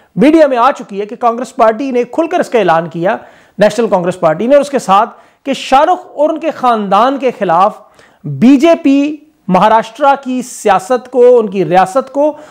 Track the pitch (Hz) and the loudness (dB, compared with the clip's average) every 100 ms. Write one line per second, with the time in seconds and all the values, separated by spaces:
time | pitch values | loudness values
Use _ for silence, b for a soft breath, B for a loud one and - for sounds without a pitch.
0 | b - 262 320 294 247 247 - 208 196 | b 0 2 4 2 2 0 -2 -8 -12
1 | 208 233 240 233 247 - 254 214 277 254 | -10 -4 -4 -4 -8 0 0 0 -4 -4
2 | 240 - 330 349 - 240 180 160 170 170 | -4 -4 -2 -2 -2 0 2 0 -2 -4
3 | 180 233 B B B - 208 220 220 190 | -4 -4 B B B -2 0 0 -2 -2
4 | 180 175 165 156 233 285 277 262 - 196 | -2 -2 -2 0 2 2 2 -4 0 0
5 | 233 - b b - 262 - 262 320 359 | 0 -6 b b -8 -8 0 2 2 0
6 | - - 302 320 320 - 247 226 202 196 | -4 -2 -2 -2 -6 -4 -2 -2 0 0
7 | 247 277 254 - 190 165 202 - b b | 0 0 -4 -4 -2 2 0 -2 b b
8 | b b 151 135 233 277 330 330 302 277 | b b -12 0 4 4 4 2 2 0
9 | 285 302 _ _ - 196 220 226 - - | 0 -6 _ _ -2 2 4 2 0 -2
10 | 277 269 254 254 214 - 208 196 - 247 | 0 0 -2 -8 -8 -6 0 0 0 -4
11 | 254 262 247 247 214 190 156 180 185 262 | -2 2 4 4 0 -2 0 0 0 -2
12 | 262 277 302 294 B | -4 -4 -4 -4 B